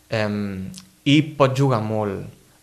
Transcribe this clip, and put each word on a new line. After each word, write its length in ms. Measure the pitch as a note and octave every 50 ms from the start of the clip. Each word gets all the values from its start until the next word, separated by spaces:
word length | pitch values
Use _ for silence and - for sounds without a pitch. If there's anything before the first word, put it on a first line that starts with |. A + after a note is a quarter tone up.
| _ -
Em, 600 | A#2 A2 G#2+ G#2 G#2 G#2 G2+ G2+ G2 F#2+ F#2+ F#2+ - - - - _ _ -
i 180 | - C#3 D#3
pot 320 | D3+ D3+ - - C#3+ C3 B2 B2+
jugar 240 | C#3 C#3 C3 A2
molt 420 | G#2+ G#2+ A2 G#2+ G#2+ G#2 F#2+ F#2+ G2 G#2 - - _ _ _ _